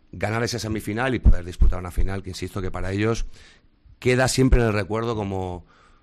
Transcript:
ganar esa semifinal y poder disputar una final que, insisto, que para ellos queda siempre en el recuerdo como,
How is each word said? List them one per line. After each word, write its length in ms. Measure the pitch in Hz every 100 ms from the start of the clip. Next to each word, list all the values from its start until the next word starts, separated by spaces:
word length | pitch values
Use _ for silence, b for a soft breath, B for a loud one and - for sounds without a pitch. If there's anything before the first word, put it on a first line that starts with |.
| b
ganar 300 | 92 98 113
esa 160 | 117 120
semifinal 560 | 107 107 95 104 131 110
y 40 |
poder 260 | - 104 87
disputar 340 | 90 - 90
una 120 | 90
final 300 | - 95 98
que, 100 | 90
insisto, 300 | 90 92 104
que 80 | 92
para 220 | 90 90
ellos 340 | 98 107 113 - B B B B _ - -
queda 280 | 120 127 127
siempre 320 | - 131 123
en 80 | 117
el 60 |
recuerdo 420 | 104 90 110 117 110
como, 500 | 101 95 92 90 82 b b b